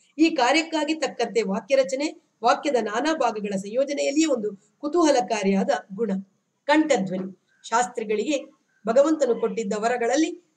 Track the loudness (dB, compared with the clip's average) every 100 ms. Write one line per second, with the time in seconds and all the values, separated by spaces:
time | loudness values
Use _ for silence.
0 | _ 2 2 4 2 2 0 -4 -2 -2
1 | -4 -4 -2 -2 -2 -4 0 0 2 -2
2 | -4 -6 _ _ 0 2 2 0 0 -2
3 | 0 0 0 -2 -6 -6 -4 -2 -2 -2
4 | 0 0 2 0 -4 -8 _ _ -2 2
5 | 4 4 2 -2 2 2 0 -2 -4 -6
6 | -4 -4 -8 _ _ _ 2 2 4 0
7 | 0 -6 -8 -14 _ _ -2 0 0 -4
8 | -4 -2 0 -2 -4 _ _ _ 0 4
9 | 4 2 0 0 -2 -4 -4 -2 -2 0
10 | 0 0 0 -4 _